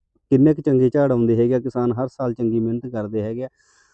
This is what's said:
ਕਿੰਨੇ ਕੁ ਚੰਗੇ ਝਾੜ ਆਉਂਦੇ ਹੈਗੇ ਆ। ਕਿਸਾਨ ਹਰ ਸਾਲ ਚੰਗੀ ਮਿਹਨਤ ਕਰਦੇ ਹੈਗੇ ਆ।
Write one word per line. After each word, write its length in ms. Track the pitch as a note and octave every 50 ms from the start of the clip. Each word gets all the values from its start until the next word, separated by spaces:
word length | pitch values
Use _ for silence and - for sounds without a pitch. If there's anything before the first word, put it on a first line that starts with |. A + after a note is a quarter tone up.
| _ _ _ _ _ -
ਕਿੰਨੇ 240 | C#3 C3 C#3 D#3 D3+
ਕੁ 80 | D#3
ਚੰਗੇ 280 | C#3+ D3+ C3+ B2+ C3 B2 -
ਝਾੜ 180 | D3 C#3+ C3+
ਆਉਂਦੇ 240 | B2+ A#2+ A#2 A2+ A2+
ਹੈਗੇ 180 | A2+ A#2 A#2+ C3
ਆ। 60 | B2
ਕਿਸਾਨ 320 | B2 B2+ - B2 B2 A#2+
ਹਰ 160 | A#2 A#2+ C3+
ਸਾਲ 260 | B2+ - - C3 B2 A2+
ਚੰਗੀ 260 | - A#2+ A2+ A2+ A#2
ਮਿਹਨਤ 280 | A2+ A2+ A#2 A#2+ B2+
ਕਰਦੇ 340 | B2+ B2 A2 G#2 G#2 G#2+ G#2+
ਹੈਗੇ 220 | G#2 A2 A2+ B2 C3
ਆ। 40 | B2+ _ _ _ _ _ _ _ _